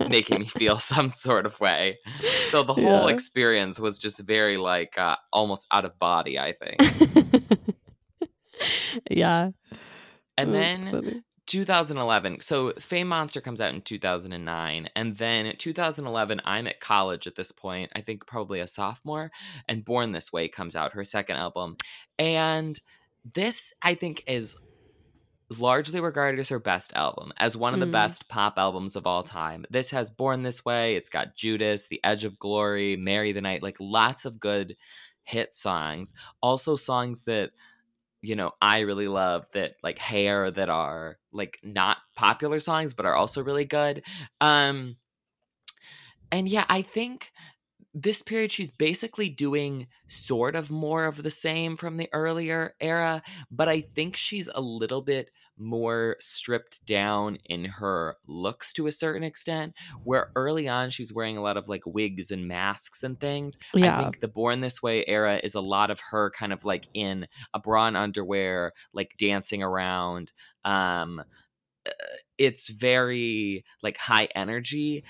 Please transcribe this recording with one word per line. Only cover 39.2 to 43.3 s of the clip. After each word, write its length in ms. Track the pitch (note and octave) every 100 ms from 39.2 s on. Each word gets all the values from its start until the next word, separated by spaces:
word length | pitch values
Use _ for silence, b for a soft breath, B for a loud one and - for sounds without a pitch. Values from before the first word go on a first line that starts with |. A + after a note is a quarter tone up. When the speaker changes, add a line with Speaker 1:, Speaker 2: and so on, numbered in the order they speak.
| F2+ F2 E2
Speaker 1:
that, 220 | G2+ E2 -
like, 160 | E2+ E2+
Hair, 520 | - G#2 G2+ G2+ F#2+
that 160 | F#2 F#2
are, 500 | E2 D#2 D#2+ D#2+ - _
like, 260 | - G2 -
not 320 | G2+ G2 F#2 - _
popular 460 | - G#2 A#2 D3+ D#3
songs, 320 | D3 D#3+ D#3
but 140 | A#2+ F2+
are 80 | C#2
also 260 | G2+